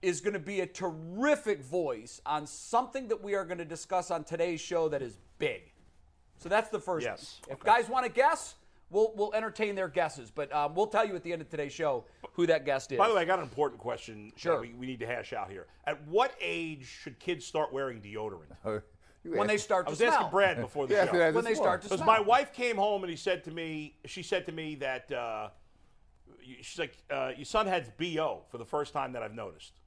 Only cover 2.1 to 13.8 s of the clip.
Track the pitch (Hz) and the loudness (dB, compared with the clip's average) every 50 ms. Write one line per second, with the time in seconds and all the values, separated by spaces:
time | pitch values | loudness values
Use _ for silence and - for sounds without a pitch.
2.1 | - - - - 151 151 147 139 - - - - - 233 254 254 - 269 262 214 | -18 -12 -4 -2 -2 -2 -4 -6 -12 -14 -8 0 2 2 2 2 -4 -8 -2 -2
3.1 | 220 202 196 208 202 196 190 165 180 170 170 156 165 160 - - 190 180 175 - | -4 -4 -2 -2 -2 -2 0 -2 -6 -8 -6 -8 -8 -12 -6 -2 -2 -2 0 0
4.1 | 190 165 151 - 165 165 170 180 170 156 - - 180 165 160 156 147 139 135 120 | -4 -4 -2 -4 -2 0 0 0 0 -4 -4 -2 0 2 2 2 0 -2 -4 -6
5.1 | 101 - - - - - 156 139 113 - - - _ _ - - _ - - _ | -10 -14 -20 -20 -6 -2 -2 -2 -2 -4 -12 -20 _ _ -20 -20 _ -20 -20 _
6.1 | _ _ _ _ _ - - 170 190 214 214 220 - 185 - - 180 156 123 - | _ _ _ _ _ -16 -4 2 2 2 2 2 -4 -4 -2 0 -2 0 0 -2
7.1 | - - - - - - - - 135 - - 208 220 240 233 - 247 262 247 240 | -4 -6 -10 -16 -16 -18 -12 -12 -12 -2 6 6 6 6 6 2 0 0 0 2
8.1 | - 233 262 294 330 - - - - - _ - _ - _ - 170 202 220 220 | 4 4 6 6 4 2 -4 -12 -14 -20 _ -20 _ -20 _ -2 2 4 4 4
9.1 | 214 202 202 208 - 220 220 220 - - 220 208 202 190 190 170 135 180 170 151 | 2 -2 -2 0 0 -2 -2 -2 -2 -2 -2 -2 0 -2 -2 0 2 2 0 0
10.1 | - 143 120 107 - - 147 139 147 151 147 147 156 175 208 214 - 208 226 208 | -2 -8 -16 -10 -6 -6 -6 -2 0 0 0 2 2 0 0 2 4 2 2 2
11.1 | 190 175 - 170 175 165 156 - - 151 147 143 - - 160 151 135 120 - - | -2 -6 -4 -6 -6 -6 -6 -8 -4 -4 -4 -4 -4 -2 0 0 0 0 -4 -10
12.1 | - _ - - _ - 170 165 160 156 139 143 139 135 - - 135 127 196 226 | -20 _ -18 -10 _ 2 4 4 4 4 4 0 0 0 -2 -2 2 4 4 6
13.1 | 226 190 170 165 190 180 160 123 - 139 147 139 - - | 6 4 4 4 2 0 0 -6 0 0 0 0 0 -4